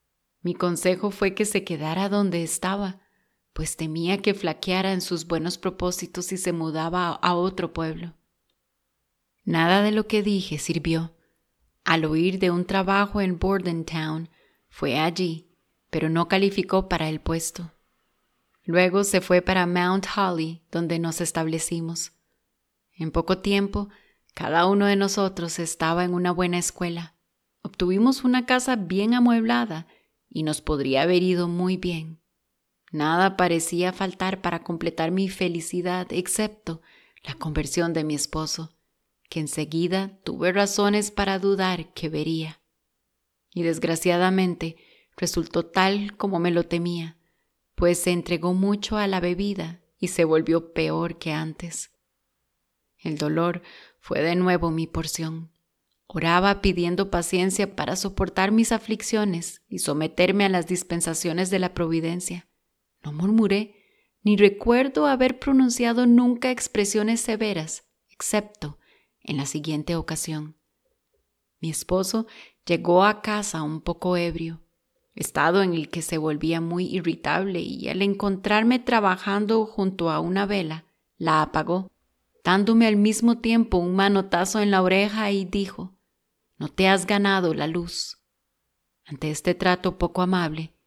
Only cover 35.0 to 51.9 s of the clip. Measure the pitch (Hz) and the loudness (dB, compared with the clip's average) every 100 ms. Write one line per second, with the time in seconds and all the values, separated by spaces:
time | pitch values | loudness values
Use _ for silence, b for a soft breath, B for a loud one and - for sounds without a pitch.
35 | 165 185 190 190 180 170 165 180 175 180 | 0 0 0 -2 -2 -2 -4 -4 -2 -4
36 | 180 175 180 - 214 214 - 165 b b | -4 -4 -4 -2 -4 -4 -10 -10 b b
37 | b b - - 160 151 147 175 170 160 | b b -14 -10 -6 -4 -2 -2 -2 0
38 | 156 147 - 156 156 - 160 _ _ _ | -2 -4 -4 -6 -6 -6 -10 _ _ _
39 | _ _ - 165 151 - 151 160 175 190 | _ _ -12 -8 -6 -6 -4 -2 0 0
40 | 196 196 - - 175 190 202 196 202 208 | -4 -8 -10 -2 0 0 0 2 2 2
41 | 208 - 196 196 196 196 185 175 165 - | 0 -2 -2 0 0 2 0 -2 -6 -8
42 | 160 156 156 165 156 - _ _ _ _ | -6 -4 -2 -2 -4 -10 _ _ _ _
43 | _ _ _ _ _ 175 165 165 165 165 | _ _ _ _ _ -4 -2 0 -2 0
44 | 180 175 185 190 180 170 165 165 b b | 2 2 4 4 2 0 -8 -10 b b
45 | b - - - 156 175 170 - 190 202 | b -6 -4 -2 -2 -2 -2 2 2 2
46 | 202 - 202 175 175 170 170 170 175 170 | -4 -4 -2 0 2 2 0 -2 -2 -4
47 | 165 - _ _ _ _ _ - 175 175 | -6 -12 _ _ _ _ _ 0 2 2
48 | 180 175 165 175 175 180 196 208 202 214 | 2 0 0 -2 0 2 2 0 -2 -2
49 | 202 185 175 180 202 190 165 170 _ - | 0 0 0 -2 -2 -4 -6 -10 _ -8
50 | 180 - 165 160 165 165 165 - 156 160 | -4 2 4 4 4 0 0 -2 -2 0
51 | 170 165 165 156 160 151 170 - - | -4 -6 -6 -4 -6 -8 -10 -10 -12